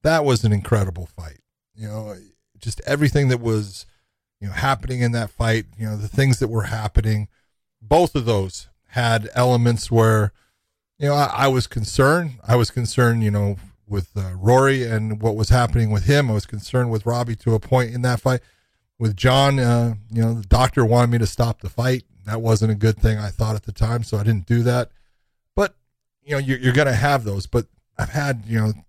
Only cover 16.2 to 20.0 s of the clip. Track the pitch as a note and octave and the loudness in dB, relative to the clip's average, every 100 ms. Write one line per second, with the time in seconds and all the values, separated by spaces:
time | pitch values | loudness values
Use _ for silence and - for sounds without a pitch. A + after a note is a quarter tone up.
16.2 | C3 G#2+ - G#2+ - B2+ B2 A2 A#2 A#2+ | 2 -2 -4 -14 -4 -2 -2 -2 -2 -4
17.2 | A#2+ A2+ - A2+ - B2+ A#2+ B2 B2 A#2+ | -4 -4 0 -2 2 0 0 -2 -2 0
18.2 | C3 A#2+ _ _ _ _ _ _ A2 G2+ | 0 -2 _ _ _ _ _ _ -4 0
19.2 | C3 C3 C#3 C3+ A#2+ A#2+ A#2 G#2+ | 2 4 4 2 2 2 0 -4